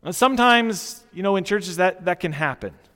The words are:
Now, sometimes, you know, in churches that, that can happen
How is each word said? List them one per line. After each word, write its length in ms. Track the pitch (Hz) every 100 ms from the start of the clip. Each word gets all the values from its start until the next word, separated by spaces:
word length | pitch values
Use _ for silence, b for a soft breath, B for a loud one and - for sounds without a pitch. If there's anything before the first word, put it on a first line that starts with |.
Now, 80 | -
sometimes, 920 | 180 254 262 247 233 233 196 - - _
you 80 | 165
know, 140 | 196 196
in 80 |
churches 340 | 180 208 180 175
that, 260 | 185 180
that 160 | 180 175
can 120 | 175
happen 420 | 147 151 127 101 - _